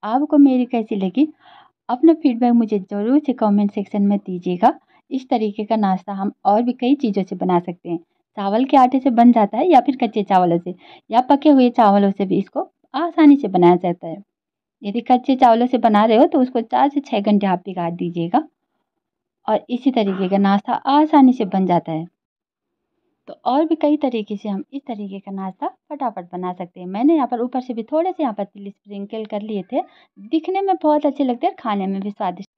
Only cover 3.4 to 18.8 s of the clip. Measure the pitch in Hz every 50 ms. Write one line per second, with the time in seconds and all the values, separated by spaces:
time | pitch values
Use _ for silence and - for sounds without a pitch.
3.4 | 226 214 202 202 208 202 - 240 202 - - 208 202 202 202 202 _ - 185 175
4.4 | 175 185 180 175 214 247 320 320 _ _ _ _ _ _ 262 262 262 _ 269 233
5.4 | 220 214 208 - 214 208 226 220 208 190 185 185 - - 202 196 196 202 - _
6.4 | _ 202 202 214 240 240 247 - 254 247 285 277 - 226 202 208 185 - 202 180
7.4 | 185 185 180 175 175 - 175 _ _ 175 170 165 - _ _ _ _ _ _ -
8.4 | 196 196 202 226 262 269 285 277 254 247 269 269 254 277 233 226 233 240 233 233
9.4 | 208 202 - 220 311 370 330 262 247 - 262 254 247 226 214 220 202 - 202 185
10.4 | 180 175 170 170 175 180 180 - _ - - - _ _ 208 226 254 - 285 277
11.4 | 285 311 294 262 254 247 240 - 233 208 196 202 202 196 196 _ 202 190 190 196
12.4 | 196 - _ 269 370 - _ _ _ _ - 262 330 349 320 - 320 294 285 277
13.4 | - 202 190 180 175 175 180 175 - 180 175 - - 165 160 202 202 _ _ _
14.4 | _ _ _ _ _ _ _ _ - 202 202 240 233 - 254 247 247 - 269 254
15.4 | 269 240 226 233 240 247 - 247 214 233 214 208 214 233 220 220 285 349 - 302
16.4 | 254 254 - 240 226 - - 220 262 285 277 294 277 - - 214 202 214 208 202
17.4 | 196 190 185 180 _ - 185 180 170 170 175 175 180 175 170 170 165 170 - 277
18.4 | 311 - _ _ _ _ _ _